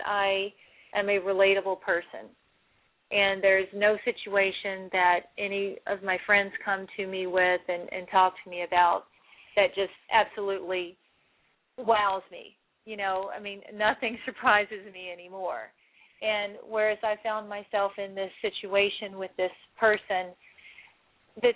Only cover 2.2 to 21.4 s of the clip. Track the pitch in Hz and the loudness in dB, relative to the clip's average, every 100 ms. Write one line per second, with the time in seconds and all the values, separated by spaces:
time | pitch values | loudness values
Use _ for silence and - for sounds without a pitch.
2.2 | 107 _ _ _ _ _ _ _ - 208 | -16 _ _ _ _ _ _ _ -6 0
3.2 | 196 190 190 190 185 202 208 214 247 220 | 0 2 4 4 2 0 2 2 -2 -6
4.2 | - 196 196 185 202 190 190 190 180 175 | -2 0 0 -2 -8 -8 -4 2 4 2
5.2 | - - 202 196 196 - - 196 196 185 | 0 -8 -6 -4 -4 -6 -6 -6 -2 -4
6.2 | - 202 196 - - 196 190 - 190 190 | 2 2 2 -4 -4 -4 -6 -8 -6 -4
7.2 | 185 180 180 180 - 175 175 - 180 196 | -2 2 4 2 -2 -6 -6 -12 0 4
8.2 | 185 185 - 180 170 180 175 185 - _ | 4 2 -10 -8 -2 4 4 4 -2 _
9.2 | _ _ - - 190 - 190 - - 226 | _ _ -4 2 2 2 -4 -6 0 2
10.2 | 208 - 196 196 170 185 175 185 _ _ | 2 -2 -4 -4 -4 -6 -6 -12 _ _
11.2 | _ _ _ _ _ - 226 220 202 190 | _ _ _ _ _ -6 2 2 2 0
12.2 | - 175 - _ _ _ - 214 196 190 | -6 -16 -20 _ _ _ -14 -6 -4 -4
13.2 | 196 - 208 202 - 208 214 262 226 233 | -4 -8 -12 -14 -14 -2 0 0 -4 -6
14.2 | - - 254 208 202 208 202 185 185 175 | -10 -2 4 4 2 -6 -14 -16 -14 -14
15.2 | 175 190 180 120 110 _ _ _ _ _ | -14 -10 -6 -6 -10 _ _ _ _ _
16.2 | 220 214 208 208 - 220 214 214 220 208 | -2 -2 -4 -8 -6 0 0 0 -2 -2
17.2 | 226 214 208 208 202 208 196 196 196 190 | -4 -6 -6 -12 -4 0 0 -2 -10 -6
18.2 | 190 - 214 - 196 196 202 - 107 190 | -8 -6 -6 -6 -2 2 2 0 -10 -10
19.2 | 190 - 180 - _ - 220 214 - 185 | -10 -4 -4 -4 _ 2 4 4 0 -4
20.2 | 180 180 _ _ - - - _ _ _ | -4 -10 _ _ -20 -20 -20 _ _ _
21.2 | _ - | _ 0